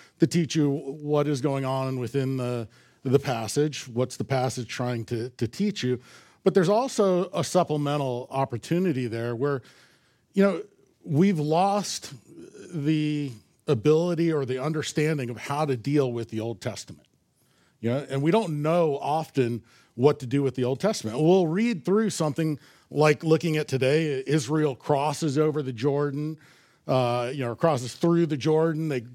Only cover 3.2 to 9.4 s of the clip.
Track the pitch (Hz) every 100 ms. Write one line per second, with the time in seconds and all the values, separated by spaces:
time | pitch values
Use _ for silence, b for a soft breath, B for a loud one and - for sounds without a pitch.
3.2 | 143 117 107 143 151 135 - 117 127 -
4.2 | 110 131 127 127 113 - 123 120 107 120
5.2 | 123 - 113 - 202 - 123 123 B B
6.2 | B B 190 190 170 214 262 - 196 180
7.2 | 185 170 - 180 165 151 143 147 135 123
8.2 | 131 135 135 113 - 170 185 131 120 113
9.2 | 120 117